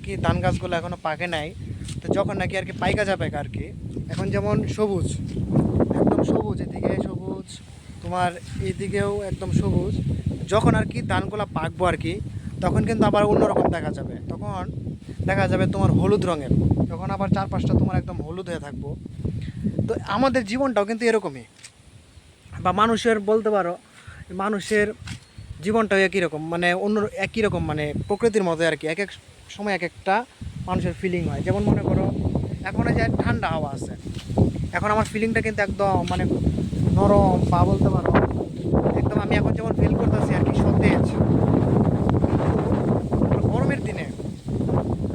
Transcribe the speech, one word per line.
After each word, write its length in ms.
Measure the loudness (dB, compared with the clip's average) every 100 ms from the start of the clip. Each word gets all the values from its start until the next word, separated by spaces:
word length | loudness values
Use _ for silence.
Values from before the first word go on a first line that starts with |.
কি, 80 | -4 -4 0
ধান 100 | 2
গাছগুলো 280 | 2 0 -2 -4
এখনও 180 | -4 -6 -4
পাকে 200 | -4 -4
নাই, 140 | -4 -6 -8 -10 -10 -10 -8
তো 60 | -2 -2
যখন 180 | -2 -2
নাকি 140 | -4 -4
আর 40 | -6
কি 40 | -4
পাইকা 220 | 0 0 0
যাবে 160 | 0 -2 -6
আর 60 | -6
কি, 100 | -8 -8 -10 -10 -8 -8
এখন 140 | -4 -2
যেমন 220 | -2 0 0 0 -2
সবুজ, 300 | 0 0 -2 -4 -6 -4 0 2 2 2 0 2
একদম 200 | 2 2 2
সবুজ, 260 | 0 -2 -4
এদিকে 260 | -6 -2 -2 0 -2
সবুজ, 400 | -6 -8 -10 -10 -16 -18 -20 -18 -12
তোমার 280 | -6 0 0 -2 -8 -6 -4
এইদিকেও 460 | -4 -2 0 0 -2 -4
একদম 200 | -6 0 2
সবুজ, 340 | 2 2 0 -2 -2 -2 -2 -4 0
যখন 200 | 2 4 4
আর 60 | 0
কি 60 | -4 -2
ধানগুলা 320 | 0 -2 -4 -4 -4
পাকবো 260 | -4 0 0
আর 60 | 0
কি, 80 | -2 -4 -6 -10 -10 -4
তখন 200 | 0 2 2
কিন্তু 160 | 4 4
আবার 120 | 4 4
অন্যরকম 360 | 4 4 2 0 0
দেখা 140 | -4 -6
যাবে। 160 | -8 -8 -8
তখন 300 | -8 -6 -6 -6 -8 -8 -10 -10 -4 0
দেখা 160 | 2 2
যাবে 140 | 2 2
তোমার 160 | 2 4 4
হলুদ 240 | 4 4 2
রঙের, 220 | -2 0 2 4 2 0
তখন 180 | -2 -4 -2
আবার 120 | 0 0
চারপাশটা 360 | 0 -2 2 2
তোমার 160 | 2 0
একদম 160 | -4 -6 -8
হলুদ 200 | -10 -8
হয়ে 120 | -8 -8
থাকবো। 220 | -10 -10 -10 -12 -8 -8 -6 -8 -6 -4 -2 -2
তো 60 | -4 -4 0
আমাদের 260 | 2 2 -2
জীবনটাও 340 | -2 0 0 0
কিন্তু 140 | 0 2
এরকমই, 340 | 2 0 -8 -14 -20 -20 -20 -20 -20 -20 -20 -20 -20 -16 -4
বা 60 | 0 2
মানুষের 360 | 2 2 2 0 2
বলতে 180 | 2 2 0
পারো 180 | 0 -4 -10 -20 -20 -18 -12 -6
মানুষের 460 | -2 -2 0 0 0 -4 -12 -14 -16 -18 -16 -8
জীবনটাও 360 | -2 0 4 4 4
একই 140 | 2 0
রকম, 140 | -2 -4
মানে 160 | 0 2 2
অন্য 120 | 2 0 0 -2 -4
একই 140 | 0 0
রকম, 160 | 0 -2
মানে 140 | -2 -2 -4 -4
প্রকৃতির 360 | 2 2 2 2
মতো 140 | 2 2
আর 60 | 0
কি। 40 | -2
এক 80 | -4
এক 60 | -6 -10 -20 -20 -18 -8
সময় 180 | -4 -2
এক 60 | -4
একটা 260 | -6 0 0 0 -10 -12 -10 -4
মানুষের 260 | -2 -2 -4
ফিলিং 220 | -2 -2 -2
হয়। 120 | -2 -2
যেমন 160 | 0 2
মনে 120 | 2 2
করো 180 | 2 0 0 0 -2 -4 -6 -4
এখন 140 | -2 2
এই 40 | 2
যে 60 | 2 2
ঠান্ডা 260 | 0 0 0
হাওয়া 160 | -2 -4 -6
আছে, 160 | -8 -10 -10 -10 -2 2 2 2 -2 0
এখন 120 | 2
আমার 120 | 2 2
ফিলিংটা 280 | 0 0 0 0
কিন্তু 140 | 0 -2
একদম 300 | 2 2 2 2
মানে 120 | 0 0 2 2 0 0 0 2 6
নরম, 400 | 8 8 6 4 4
বা 80 | 4 4
বলতে 180 | 4 4
পারো 160 | 2 4 4 4 0 -4 -6 -2 0 2 2
একদম 180 | 2 0
আমি 100 | 0 2
এখন 120 | 2 0
যেমন 140 | -2 2
ফিল 140 | 2 4
করতেছি 320 | 2 2 2 2
আর 40 | 2
কি 60 | 2
সতেজ। 420 | 4 4 4 4 2 2 2 4 4 4 4 2 2 2 2 2 2 2 2 0 0 0 2 0 0 0 2
কিন্তু 160 | 2 2
গরমের 280 | 2 0 0 -4
দিনে 200 | -6 -8 -8 -10 -10 -6 -4 0 0 0 -2 -4